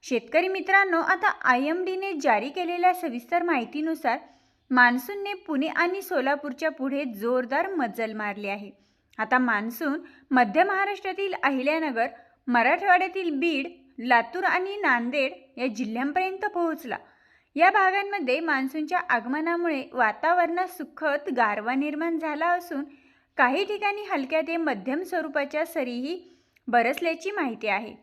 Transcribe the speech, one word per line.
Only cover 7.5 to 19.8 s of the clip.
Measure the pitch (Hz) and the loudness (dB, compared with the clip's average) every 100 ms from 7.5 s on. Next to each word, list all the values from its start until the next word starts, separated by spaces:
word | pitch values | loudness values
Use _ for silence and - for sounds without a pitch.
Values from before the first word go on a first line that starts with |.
| 277 370 | -2 -2
मजल | 381 240 202 226 | -2 -4 -2 -6
मारली | 214 214 202 208 | -4 -6 -6 -6
आहे. | 202 202 - _ _ _ - | -8 -10 -18 _ _ _ -8
आता | 220 254 | 0 2
मान्सून | 254 214 214 233 311 302 - - _ | 4 0 -2 -4 -4 -4 -8 -20 _
मध्य | 254 240 302 | 4 4 4
महाराष्ट्रातील | 381 381 392 392 392 370 392 370 | 4 2 0 -2 -6 -4 -4 0
अहिल्यानगर, | 269 269 262 320 311 226 247 - - _ - | 0 0 0 0 0 -2 -2 -4 -20 _ 0
मराठवाड्यातील | 240 233 339 392 359 370 370 349 285 | 2 4 2 6 4 4 -2 -2 0
बीड, | 330 294 277 - _ - | 0 0 -4 -12 _ -10
लातूर | 233 240 226 349 | 4 4 4 -2
आणि | 370 359 381 403 | 0 0 -2 -2
नांदेड | 359 240 233 285 269 339 - - | 2 2 0 -2 -2 -4 -18 -6
या | 254 | -6
जिल्ह्यांपर्यंत | 214 220 226 277 302 381 381 | -4 -6 -2 -2 0 -2 -4
पोहोचला. | 415 381 339 311 - - - _ _ _ _ | -4 -2 -2 -2 -6 -8 -8 _ _ _ _
या | - 349 | 2 4
भागांमध्ये | 392 381 381 403 403 269 262 | 6 4 2 -2 -4 0 0
मान्सूनच्या | 330 277 269 311 302 349 | 0 0 -2 -4 -2 -2
आगमनामुळे | - 233 226 285 320 339 349 285 | 0 -2 0 -4 -2 0 0 -2